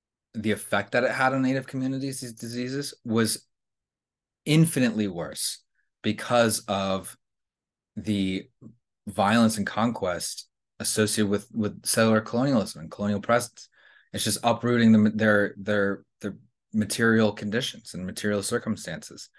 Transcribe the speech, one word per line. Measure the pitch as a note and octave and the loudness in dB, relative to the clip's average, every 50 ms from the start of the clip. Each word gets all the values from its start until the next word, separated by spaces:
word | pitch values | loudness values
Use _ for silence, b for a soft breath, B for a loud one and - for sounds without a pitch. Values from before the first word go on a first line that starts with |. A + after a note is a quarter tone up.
| _ _ _ _ _ _ | _ _ _ _ _ _
the | - A2+ G2+ G#2+ | -12 -6 -4 -2
effect | G2+ G2 - - - G2+ G2+ - | -2 -4 -4 -4 -2 -2 -2 0
that | - B2 B2 | -2 0 0
it | A#2 | 0
had | - C3 C3 C3 C3+ | 0 0 0 0 2
on | C3+ | 0
Native | C3 C3 C3+ C3+ C3 | 0 0 0 -2 -4
communities, | - - C3 C3 C3 C3+ C3+ C#3 C#3 B2+ - | -6 -8 -6 -4 -4 -4 -4 -6 -6 -8 -8
these | C3 A#2+ | -10 -10
diseases, | A2+ - A#2+ A#2 A#2+ B2 B2 B2+ C3+ C#3+ C#3 - - _ - | -12 -12 -12 -10 -8 -8 -6 -6 -6 -6 -8 -8 -10 _ -6
was | A#2+ A2 A#2 A2+ A2 - - _ _ _ _ _ _ _ _ _ _ _ _ _ _ _ _ _ _ _ _ - | -2 2 2 2 2 0 -2 _ _ _ _ _ _ _ _ _ _ _ _ _ _ _ _ _ _ _ _ 0
infinitely | D3+ D3+ E3 D#3+ D#3+ - C3+ B2+ A#2 A2 G#2+ G#2 | 2 6 6 6 4 4 2 0 0 0 0 -2
worse | G2 F2 E2+ D#2+ C#2+ D#2 - - - - - _ _ _ _ _ _ _ _ | -2 -4 -6 -8 -8 -6 -6 -4 -4 -6 -8 _ _ _ _ _ _ _ _
because | - G#2+ G#2+ - - - B2 A#2+ A#2 A2 G#2+ - - | -4 -4 -4 -4 -2 0 4 4 4 4 2 0 -2
of | - G2 G2 G2 G2 F#2+ F#2+ F#2 - - _ _ _ _ _ _ _ _ _ _ _ _ _ _ _ - | -2 -4 -2 0 -2 -2 -2 -4 -8 -16 _ _ _ _ _ _ _ _ _ _ _ _ _ _ _ -14
the | G#2 F#2+ G#2+ G#2 G2 F#2+ F#2+ F#2 E2 - _ _ _ - - - _ _ _ _ _ - | -10 -4 -2 -2 0 0 -2 -2 -4 -8 _ _ _ -20 -20 -20 _ _ _ _ _ -16
violence | A2 - - G2 G2+ A2+ A#2 A2+ A2 A2 G#2+ | -8 -2 0 2 4 6 6 6 4 2 0
and | G2 | -4
conquest | - - G#2+ A2+ A#2+ A2+ - G2 F2+ F2 E2 - - - - - _ _ _ _ _ _ - | -4 -2 -2 -2 -2 -2 -2 -2 -4 -2 -4 -6 -8 -8 -10 -16 _ _ _ _ _ _ -8
associated | G#2+ - - G#2+ G#2+ G#2 - A2 G#2+ G2 | -6 -2 0 2 2 2 2 0 0 0
with, | G2+ G2+ - - - | 0 -2 -4 -6 -6
with | A2+ G#2 G2+ - - - | -4 -4 -4 -4 -6 -4
settler | - - A#2 A2+ A2 A2 G#2+ | 0 2 4 4 4 4 2
colonialism | A2 - - A#2+ C3 C#3+ C3 A2 F#2 - - D2+ | 0 -2 -2 -2 0 2 2 0 0 -2 -6 -14
and | E2 E2 | -14 -14
colonial | - - G2+ - G2+ G2 | -10 -6 -4 -4 -4 -2
presence. | - - A#2 B2 A#2 - _ - - - b b b b b b b b b | 0 2 0 0 0 -2 _ -16 -20 -20 b b b b b b b b b
It's | G#2+ - | -4 -2
just | A2 G#2 - | -2 -2 0
uprooting | - A#2 A2+ A2+ A#2+ A#2+ A#2+ A#2 A#2 A2+ | 2 0 0 2 2 2 4 6 8 8
them, | A2 G#2+ G#2+ G#2+ G#2+ | 8 8 6 4 2
their, | G#2+ A2 G#2+ G#2 G#2 G2+ - - G2+ | 2 2 4 4 4 2 0 -2 -6
their | F#2+ G#2+ G#2 G#2 G2 G2 G2 - - _ _ - - G2+ F#2+ - _ _ _ _ _ _ | -4 -2 0 0 2 0 -2 -4 -10 _ _ -10 -10 -10 -10 -10 _ _ _ _ _ _
material | - A2 G#2+ - - - A#2 A2+ A2+ A2+ A2 G#2 | -4 -4 -2 -2 0 2 2 4 4 4 4 2
conditions | G#2 - G#2+ G2+ G#2 A#2+ C3 - - - - - - | 0 -2 -6 -4 -4 -4 -4 -6 -10 -12 -16 -14 -12
and | F2+ F#2 | -10 -10
material | F#2 F#2 - - G#2 G#2 G2+ | -10 -8 -6 -4 -2 -2 -2
circumstances | G2 - A#2 A#2 - A#2 G#2+ - - - D#2+ D2 - - - - - - b | -2 -2 -4 -4 -4 -4 -6 -6 -6 -12 -12 -12 -14 -16 -18 -18 -20 -20 b